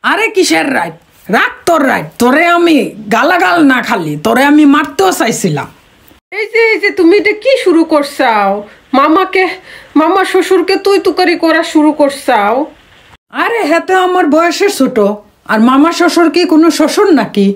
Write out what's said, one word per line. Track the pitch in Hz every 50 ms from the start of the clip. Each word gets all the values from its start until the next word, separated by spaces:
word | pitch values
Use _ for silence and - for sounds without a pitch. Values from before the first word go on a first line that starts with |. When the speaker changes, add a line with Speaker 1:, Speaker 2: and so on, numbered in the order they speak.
| -
Speaker 1:
আরে | 220 285 370 440 453 440
কিসের | 392 349 - 320 320 320 285 262 240
রাইট? | - 165 160 - _ _ _ _ _ -
রাখ | 185 240 349 494 - - -
তোর | - 339 320 285 262
রাইট। | 220 185 160 156 - _
তোরে | 240 240 262 302 339 339 349 349
আমি | 349 339 320 277 208 - - - - 202 214
গালাগাল | 226 247 302 370 349 370 359 349 349 320 277
না | 262 247 214 -
খালি, | 233 208 170 156 151 151 -
তোরে | 220 233 240 269 285
আমি | 294 302 302 285 277
মারতেও | 294 320 302 - - 381 381 349 -
চাইছিলাম। | 330 226 220 - - 185 147 143 131 - - _ _ _ _ _ _ _ _ _ _ _ - 403
Speaker 2:
এই | 440 415 427
যে, | 440 466 453
এই | 440 359 370
যে, | 403 - -
তুমি | 359 330 359 415
এটা | 311 415 415 427 -
কি | 494 554 - -
শুরু | 381 339 330 320 320
করছাও? | 320 294 285 277 - - 285 247 220 208 202 196 196 208 202 - - - _ _ - 254
মামাকে, | 277 302 311 381 381 370 - 381 381 349 - - - - - - - - - 285
মামা | 311 330 370 392 381 381
শ্বশুরকে | - 370 349 - 370 359 339 - 381 359 -
তুই | 392 403 370 -
তুকারি | - 302 - 370 349 349 - -
করা | 330 311 320 320 - -
শুরু | 320 294 311 294 -
করছাও। | 302 277 277 - - - 254 220 202 208 226 262 302 311 - _ _ _ _ _ _ _ - _ _ _ -
Speaker 1:
আরে, | 247 330 403 466 453 392 294
হেতে | 311 330 330 330 370 370 370 370
আমার | 359 370 359 311 269
বয়সের | 311 330 349 339 - 381 403 392 -
ছোট, | 269 226 - 226 208 196 208 208 - _ _ _ _ -
আর | 202 220 220 247
মামা | 262 277 294 330 339 330
শ্বশুর | 339 339 - 330 339 330 320
কি | 339 359 - 320
কোনো | 302 320 339 - -
শ্বশুর | 302 285 - - 415 403 349 262
নাকি? | 214 180 - 208 196 196 196